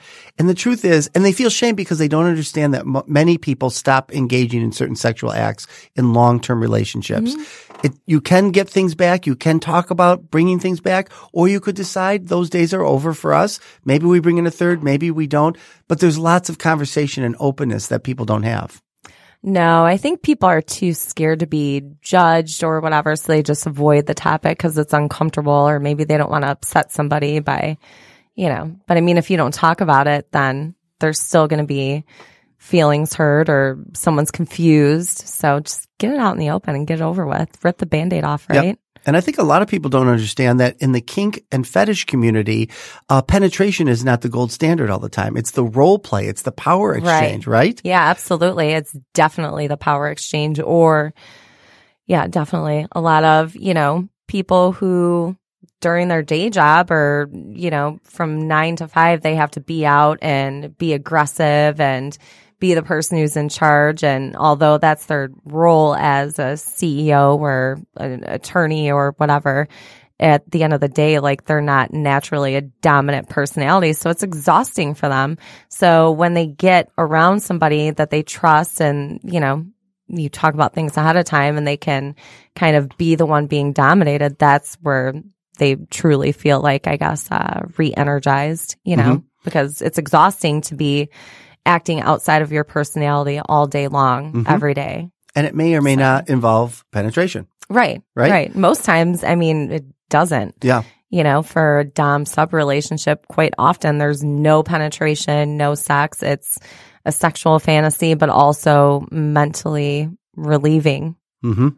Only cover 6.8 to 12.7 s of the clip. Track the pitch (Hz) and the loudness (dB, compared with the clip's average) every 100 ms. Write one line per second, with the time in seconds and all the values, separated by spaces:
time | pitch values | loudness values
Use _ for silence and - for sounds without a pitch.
6.8 | 104 101 101 110 240 302 302 - - - | -2 -6 -6 -4 -4 -6 -14 -20 -20 -6
7.8 | 139 - - 151 - 180 202 185 190 190 | -6 -6 -2 -2 2 2 4 0 0 0
8.8 | 185 160 175 180 147 123 160 160 165 165 | -2 0 0 0 -2 -2 0 0 0 -2
9.8 | 175 180 175 180 170 156 180 180 185 170 | 0 2 2 2 0 0 2 0 -2 -2
10.8 | 190 190 190 - - 165 180 202 202 190 | 0 -2 -2 -14 -8 0 2 2 -2 -6
11.8 | 180 196 190 202 175 175 170 175 170 | -6 -2 -2 -2 -2 -2 -2 0 0